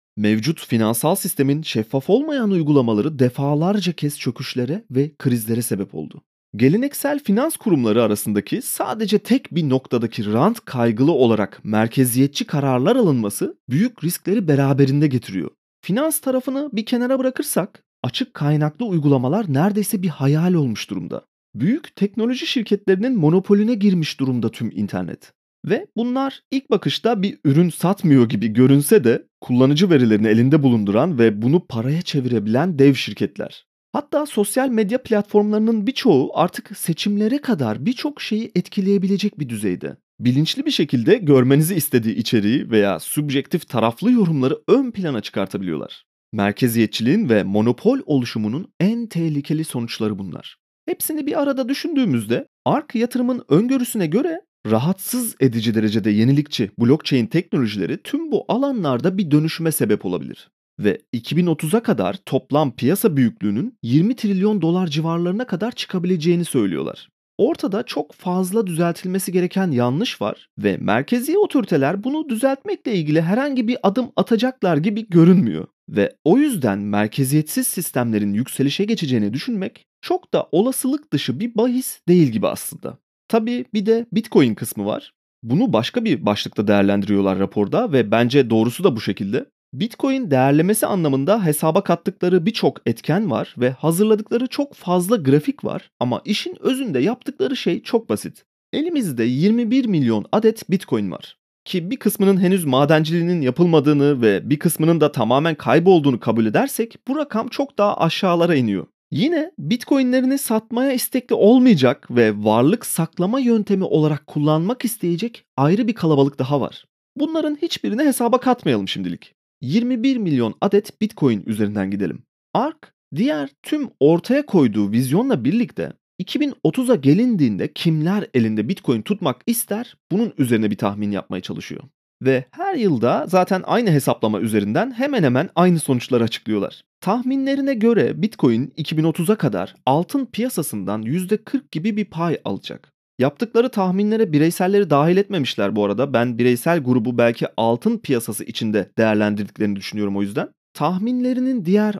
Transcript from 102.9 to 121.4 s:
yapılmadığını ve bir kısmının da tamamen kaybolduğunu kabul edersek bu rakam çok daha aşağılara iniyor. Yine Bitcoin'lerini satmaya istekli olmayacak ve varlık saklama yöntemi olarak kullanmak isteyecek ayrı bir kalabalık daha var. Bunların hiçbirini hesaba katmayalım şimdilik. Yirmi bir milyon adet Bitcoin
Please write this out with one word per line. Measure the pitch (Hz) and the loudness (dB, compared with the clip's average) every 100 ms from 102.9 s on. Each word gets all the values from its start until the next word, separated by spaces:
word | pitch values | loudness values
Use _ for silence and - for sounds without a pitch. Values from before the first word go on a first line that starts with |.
| 160 156 170 170 175 | 4 2 0 0 0
yapılmadığını | 127 143 175 160 139 147 143 135 | 0 2 4 4 4 4 2 4
ve | 110 95 110 | 2 2 0
bir | 151 | -2
kısmının | 175 - 160 165 | -2 0 2 4
da | 151 | 2
tamamen | 127 110 135 165 147 | 2 0 2 0 -2
kaybolduğunu | - 151 180 175 143 117 | 2 4 6 6 4 0
kabul | 117 113 110 | 0 0 2
edersek | 143 269 - 233 - - | 0 0 -2 -6 -8 -6
bu | 294 | -4
rakam | 294 214 233 | -4 -6 -4
çok | - 269 - | -6 -4 0
daha | 208 - | 0 0
aşağılara | 160 - 190 170 175 147 | -2 0 0 2 2 2
iniyor. | 113 95 - _ _ | 0 -2 -6 _ _
Yine | 139 285 330 330 - | -2 -2 -2 -4 -8
Bitcoin'lerini | 143 247 - 277 254 254 254 277 | -6 -4 0 0 2 2 0 -2
satmaya | - 220 220 240 269 | -2 -2 -2 -2 -2
istekli | 247 - 254 - - | -2 -2 -4 -2 4
olmayacak | 208 254 254 160 127 120 - 120 | 6 6 6 6 4 2 0 4
ve | 110 104 | 4 4
varlık | 107 110 139 233 - | 2 4 4 0 -2
saklama | - 165 - 185 262 | -4 -4 -2 -2 0
yöntemi | 240 226 202 190 | 2 2 0 -2
olarak | 185 156 151 147 - | 2 2 2 0 -6
kullanmak | 151 147 156 185 254 247 | -2 0 2 0 -4 -6
isteyecek | - 175 170 233 - _ - | -4 -4 -2 -6 -10 _ 0
ayrı | 147 208 226 | 2 2 0
bir | |
kalabalık | - 160 139 139 - | 0 2 4 2 0
daha | 127 143 | -2 -2
var. | 101 - _ _ _ - | -4 -8 _ _ _ -6
Bunların | 302 320 302 294 | -4 -2 -4 -4
hiçbirini | 339 - - 220 | -6 -6 -4 0
hesaba | 302 - 233 247 | 0 0 0 2
katmayalım | 262 240 160 107 95 | 2 0 0 0 -2
şimdilik. | - 90 85 - _ _ _ | -6 -6 -8 -14 _ _ _
Yirmi | 127 208 240 247 | -2 0 0 0
bir | 269 247 | 0 0
milyon | 185 131 110 - | 0 0 0 0
adet | 196 202 - - | 0 2 0 -4
Bitcoin | 214 - 135 104 | -6 0 2 2